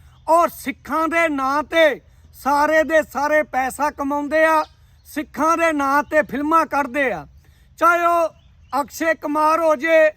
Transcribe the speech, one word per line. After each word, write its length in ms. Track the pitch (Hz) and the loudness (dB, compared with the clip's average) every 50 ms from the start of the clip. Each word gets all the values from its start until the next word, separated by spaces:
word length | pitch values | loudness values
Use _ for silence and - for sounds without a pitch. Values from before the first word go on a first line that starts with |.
| - - - _ - | -20 -20 -20 _ -2
ਔਰ 220 | - 320 339 330 294 | 2 2 4 4 2
ਸਿੱਖਾਂ 580 | - - - 262 - - - - 269 320 320 | -2 -6 -10 -12 -12 -10 -8 -6 -4 -2 -2
ਦੇ 220 | 320 339 330 330 320 | 0 0 0 0 0
ਨਾਂ 340 | 294 269 262 262 269 302 302 | -2 -2 -2 -2 -2 -2 -4
ਤੇ 380 | - 330 330 320 294 233 175 - _ _ _ - - - | 0 2 4 4 4 2 -2 -10 _ _ _ -20 -20 -16
ਸਾਰੇ 500 | - - 262 285 285 302 302 311 320 311 | -8 -2 0 0 2 2 2 2 2 2
ਦੇ 180 | 262 320 311 | 2 2 0
ਸਾਰੇ 420 | 285 - - 269 285 302 302 302 302 | 0 0 -4 -4 -2 0 0 0 0
ਪੈਸਾ 480 | - - 254 262 254 - - 285 302 | -2 -4 -4 -4 -4 -4 -4 -4 -4
ਕਮਾਉਂਦੇ 540 | 277 - 285 277 294 294 294 277 302 320 320 | -4 -4 -4 -4 -4 -4 -4 -2 0 2 2
ਆ, 200 | 320 320 311 - - _ _ - _ _ _ _ | 2 2 0 0 -4 _ _ -20 _ _ _ _
ਸਿੱਖਾਂ 520 | - - 294 311 - - - 294 320 339 | -14 -10 -10 -10 -8 -6 -2 -2 0 0
ਦੇ 160 | 330 330 330 311 | 0 0 -2 0
ਨਾਂ 300 | 285 277 269 277 285 294 | -2 -2 0 0 0 0
ਤੇ 180 | - 311 302 | 0 0 -2
ਫਿਲਮਾਂ 440 | - - 202 269 294 302 330 330 311 | -2 -2 -4 -6 -2 0 0 0 0
ਕੱਢਦੇ 460 | - 294 277 277 240 240 294 277 240 | 0 -2 -4 -4 -2 -2 -2 -2 -2
ਆ, 160 | 190 156 139 - - - _ _ _ _ _ _ _ | -4 -6 -10 -14 -20 -20 _ _ _ _ _ _ _
ਚਾਹੇ 280 | - 320 339 349 349 339 | 0 2 2 2 2 2
ਉਹ 240 | 339 339 339 330 311 - _ _ _ _ _ _ _ - 262 | 2 2 0 0 -2 -6 _ _ _ _ _ _ _ -6 -6
ਅਕਸ਼ੇ 320 | 277 190 - - 311 330 320 | -6 -6 -6 -4 -2 -2 -2
ਕੁਮਾਰ 460 | - - 302 294 302 311 311 320 320 | -4 -4 -6 -2 0 0 0 2 2
ਹੋ 160 | 330 320 311 | 2 0 0
ਜੇ 360 | 240 294 330 330 320 311 302 - | 0 0 2 2 4 4 2 0